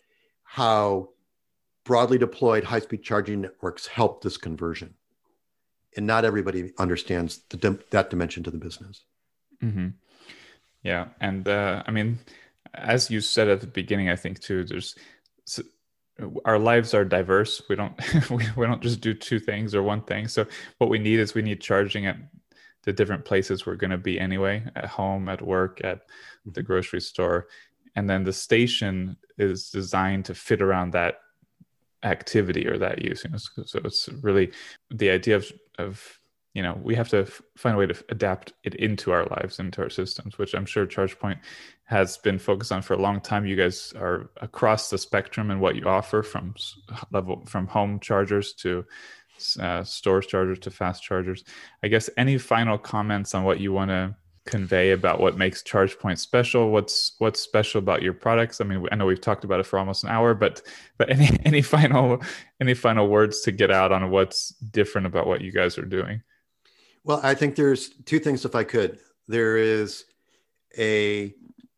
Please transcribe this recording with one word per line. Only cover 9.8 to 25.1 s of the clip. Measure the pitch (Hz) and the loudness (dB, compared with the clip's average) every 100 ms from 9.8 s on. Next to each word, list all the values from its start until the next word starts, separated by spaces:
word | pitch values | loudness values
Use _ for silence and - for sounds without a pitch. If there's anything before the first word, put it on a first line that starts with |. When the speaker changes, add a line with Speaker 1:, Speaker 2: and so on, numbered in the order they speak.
| 92 92 _ _ - - - _ _ _ | -6 -8 _ _ -20 -20 -20 _ _ _
Speaker 2:
Yeah. | 92 87 90 _ | -4 -4 -4 _
And, | 98 95 95 | -6 -4 -2
uh, | 101 101 95 - | 0 0 -4 -4
I | |
mean, | 110 107 117 - - _ _ - | -2 -2 -4 -8 -20 _ _ -20
as | - - 120 - | -12 0 0 2
you | 110 | -2
said | 104 - 107 | 0 2 4
at | 98 | 2
the | 107 | 0
beginning, | - 90 104 92 | -8 -2 -2 0
I | 87 | -2
think | - 95 | -4 -10
too, | - 95 | -6 -4
there's | 87 90 - - - _ _ _ - | -4 -8 -10 -16 -20 _ _ _ -14
s-, | - - _ _ _ _ - - - | -14 -14 _ _ _ _ -16 -12 -4
our | - 107 | 2 4
lives | 113 117 117 | 6 4 6
are | 107 | 4
diverse. | 95 92 92 95 107 - - | 4 2 4 4 4 -4 -4
We | 98 | -4
don't, | 104 - - | -4 -6 0
<laughs> | 165 127 | 2 2
we, | 120 110 110 | 0 -2 0
we | 117 | 0
don't | 120 | 0
just | 120 120 | -2 -2
do | 110 | -2
two | 107 - 113 | -4 -2 -4
things | 107 104 110 | -2 -4 -2
or | 101 | 0
one | 101 104 | 0 -2
thing. | - 104 110 | -4 -6 -2
So | - 107 - - _ | -2 -2 -6 -18 _
what | 117 | 2
we | 110 | 2
need | 107 113 | 2 2
is | 104 | 2
we | 113 | 0
need | 110 101 | -2 -4
charging | - 98 101 104 98 | 0 2 2 -2 -4
at | - - - _ _ _ _ | -6 -12 -20 _ _ _ _
the | - | -6
different | 101 101 92 | 0 0 0
places | - 98 95 95 - | 0 -2 0 -4 -4
we're | 90 | -6
gonna | 98 92 | -4 -4
be | 95 92 | -4 -4
anyway, | 92 95 98 104 113 - | -4 -2 -2 -2 -6 -10
at | - | -10
home, | - 98 | -6 -4